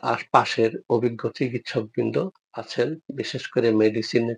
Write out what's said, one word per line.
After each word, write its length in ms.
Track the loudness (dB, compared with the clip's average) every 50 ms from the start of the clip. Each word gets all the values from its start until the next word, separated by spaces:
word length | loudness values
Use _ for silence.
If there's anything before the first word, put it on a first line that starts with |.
| 0
আশপাশের 680 | -2 -2 -2 -2 _ 4 4 4 4 0 2 2 0 0 -2 -4 0
অভিজ্ঞ 340 | 0 2 2 0 -2 -2 -6 -6 -4
চিকিৎসকবৃন্দ 800 | -2 -4 -2 -4 -6 -8 -4 -4 -4 -4 -4 -2 -2 -2 0 0 -2 -2 -4 -6 _ _ _ -12
আছেন, 340 | -12 -12 -8 -2 -2 -2 -2 -2 -8 _ -14 -10
বিশেষ 280 | -8 -8 -6 -6 -8 -8 -4
করে 200 | -2 0 2 4
মেডিসিনের 680 | 4 6 4 4 4 0 -4 0 0 0 0 0 -2